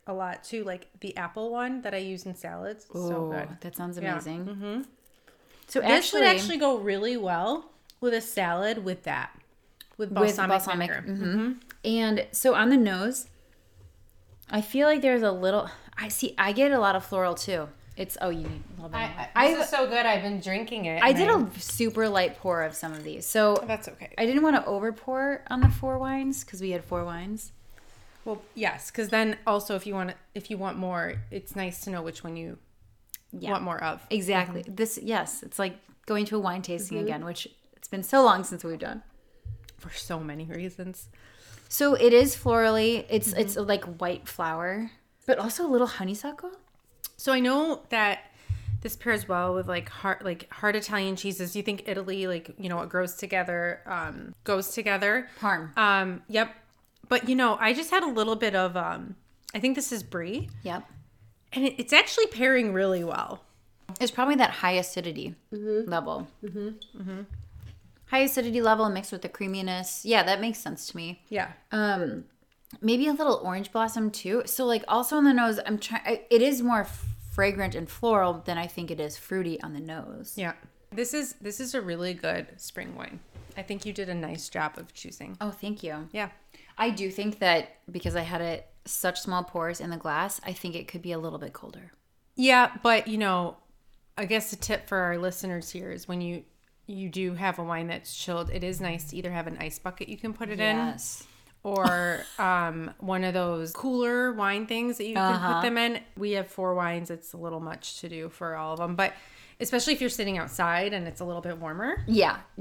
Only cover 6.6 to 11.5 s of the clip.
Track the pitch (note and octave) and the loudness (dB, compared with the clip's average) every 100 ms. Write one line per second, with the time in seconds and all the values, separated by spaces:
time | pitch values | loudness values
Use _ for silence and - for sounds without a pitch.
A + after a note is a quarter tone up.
6.6 | C#4+ A#3+ G3+ G3 A3 B3 F#3+ E3+ G3 D#4 | 2 2 0 0 0 -2 0 0 0 -2
7.6 | - - - _ B3 A3+ A3 - F3 E3+ | -6 -20 -20 _ 0 0 0 0 0 2
8.6 | G#3 A3+ F#3 F3+ - C#3+ - - - _ | 0 0 -4 -4 -4 -4 -6 -12 -20 _
9.6 | _ _ - - G#3+ G3+ G#3 G#3 F#3+ F#3+ | _ _ -18 -8 -2 4 4 4 4 4
10.6 | F#3+ F3+ F3 - F3+ G3 F#3 G3+ A#3 | 2 0 0 -2 -4 -4 0 0 0